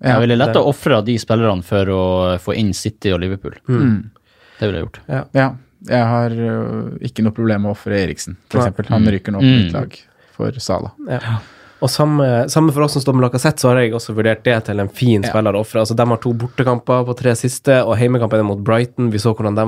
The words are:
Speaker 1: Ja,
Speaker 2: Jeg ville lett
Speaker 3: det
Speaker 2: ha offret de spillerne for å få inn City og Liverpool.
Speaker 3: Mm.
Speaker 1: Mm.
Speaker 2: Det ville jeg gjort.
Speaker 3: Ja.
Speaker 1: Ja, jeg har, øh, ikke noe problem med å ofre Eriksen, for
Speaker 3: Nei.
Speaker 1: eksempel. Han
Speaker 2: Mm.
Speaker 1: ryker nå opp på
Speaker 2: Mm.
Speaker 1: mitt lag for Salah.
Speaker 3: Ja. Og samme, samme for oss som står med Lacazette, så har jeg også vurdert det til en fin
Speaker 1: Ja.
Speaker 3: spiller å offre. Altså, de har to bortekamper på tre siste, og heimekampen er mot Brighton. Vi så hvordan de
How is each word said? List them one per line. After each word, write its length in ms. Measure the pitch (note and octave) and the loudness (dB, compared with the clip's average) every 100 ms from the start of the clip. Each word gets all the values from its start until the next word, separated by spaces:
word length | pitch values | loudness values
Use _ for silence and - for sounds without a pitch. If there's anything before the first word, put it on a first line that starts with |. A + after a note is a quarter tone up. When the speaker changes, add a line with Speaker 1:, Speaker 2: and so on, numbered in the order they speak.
Speaker 1:
Ja, 160 | C3 A2+ | 0 2
Speaker 2:
Jeg 80 | A#2+ | 2
ville 100 | A#2+ | 2
lett 140 | A2+ | 2
Speaker 3:
det 80 | A2+ | 2
Speaker 2:
ha 80 | - | 0
offret 360 | C#3 E3+ C3 A2+ | 0 0 0 2
de 100 | A#2 | -4
spillerne 460 | - A2+ A2+ F#2 | 0 2 2 0
for 220 | F2 G#2 G2 | -2 0 0
å 520 | F#2+ F#2 F#2 F#2 F2+ | 0 0 0 0 -2
få 160 | - | -4
inn 200 | G#2+ G#2+ | -2 -2
City 380 | F#2 A2 - G#2 | -2 -8 -4 -2
og 80 | F2+ | -2
Liverpool. 320 | F#2 G2 - - - | -2 -6 -10 -12 -2
Speaker 3:
Mm. 100 | B2+ | 2
Speaker 1:
Mm. 220 | C#3 G#2 A2 _ _ _ _ - | 2 0 -4 _ _ _ _ -6
Speaker 2:
Det 80 | G#2+ | -4
ville 120 | F2 | -4
jeg 40 | D#2 | -8
gjort. 100 | - - | -12 -8
Speaker 3:
Ja. 160 | C3+ C#3+ | -8 -2
Speaker 1:
Ja, 180 | C3+ C3 B2+ _ _ - | 0 0 -4 _ _ -2
jeg 180 | B2 A#2 | 0 2
har, 240 | A#2+ A#2 | 0 0
øh, 680 | A2+ A2+ A2+ A2+ A2 A#2 - | -2 -4 -4 -6 -6 -8 -10
ikke 220 | B2 - | -10 -2
noe 80 | A2 | -2
problem 300 | G#2+ A2+ G#2 | 0 0 0
med 100 | G#2 | -2
å 40 | G2+ | -4
ofre 180 | - G2+ | -4 -2
Eriksen, 400 | F2+ D2+ - F2+ _ | -2 -6 -12 -14 _
for 80 | - | 0
Speaker 3:
Nei. 80 | A#2+ | 0
Speaker 1:
eksempel. 200 | - G#2+ | -2 -2
Han 160 | A2+ G#2+ | 2 2
Speaker 2:
Mm. 60 | |
Speaker 1:
ryker 180 | G2 - | 2 -4
nå 40 | G2+ | 2
opp 40 | |
på 140 | C3 B2+ | 4 4
Speaker 2:
Mm. 80 | |
Speaker 1:
mitt 100 | F2+ | 2
lag 260 | E2+ - - _ _ _ | -2 -6 -12 _ _ _
for 180 | - A2 B2+ | -6 -6 -6
Salah. 320 | - F#2 - - C4+ | -4 -4 -4 -12 -8
Speaker 3:
Ja. 120 | B2 A#2 A2 - - - _ | -6 -4 -6 -6 -20 -20 _
Og 60 | C3 | -4
samme, 600 | - D3+ D3 C3+ A#2 C#3 | 0 0 2 2 2 0
samme 240 | D#3+ D#3+ | 2 2
for 80 | C#3 | 2
oss 80 | D3 | 0
som 100 | D3 | 0
står 120 | C3 C3 | 0 2
med 160 | B2 | 2
Lacazette, 260 | C3 D#3 - | 2 -2 2
så 80 | B2+ | 2
har 80 | B2+ | 4
jeg 160 | A#2+ | 2
også 200 | A2+ - | -2 -4
vurdert 300 | G#2+ A2 A2 | 0 0 2
det 220 | B2 A2+ A2 | 0 0 0
til 120 | G#2 | -4
en 80 | G2 | -4
fin 340 | - B2 G#2+ | 0 2 2
Speaker 1:
Ja. 60 | A2 | 2
Speaker 3:
spiller 240 | A2 G#2+ | 0 2
å 80 | G2 | 0
offre. 180 | G#2+ A#2 | -2 -2
Altså, 160 | A2 B2+ | 0 2
de 100 | A#2+ | 2
har 120 | A#2 | 0
to 160 | B2 | -2
bortekamper 720 | A#2 A#2+ - B2+ B2 - B2+ B2 | -4 -4 -2 0 0 0 0 0
på 80 | A#2+ | -2
tre 160 | B2 A#2 | -2 0
siste, 500 | B2+ - - B2+ A2+ | -4 -2 2 4 4
og 100 | A2 | 2
heimekampen 400 | A#2+ B2+ A2+ A2 | 2 2 2 0
er 60 | |
mot 180 | G#2 G2+ | 0 -2
Brighton. 480 | G2+ A2+ A#2+ - A#2+ | 0 0 0 -2 -2
Vi 80 | G#2+ | 0
så 160 | A2+ | 0
hvordan 220 | G#2+ G#2+ | 0 -2
de 100 | G#2 | 0